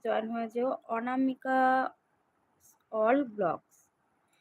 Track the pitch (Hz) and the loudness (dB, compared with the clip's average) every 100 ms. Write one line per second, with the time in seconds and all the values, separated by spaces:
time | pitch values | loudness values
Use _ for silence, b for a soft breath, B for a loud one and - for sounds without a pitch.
0 | 226 214 220 233 226 233 254 - - 226 | -2 -2 -2 -6 -6 -4 -2 -4 -6 -6
1 | 240 262 262 262 262 262 262 262 - - | -2 0 0 -2 0 2 4 2 -2 -8
2 | _ _ _ _ _ _ _ _ - 220 | _ _ _ _ _ _ _ _ -6 0
3 | 220 277 254 208 175 143 _ _ _ _ | 4 4 2 -2 -2 -2 _ _ _ _
4 | _ _ _ _ | _ _ _ _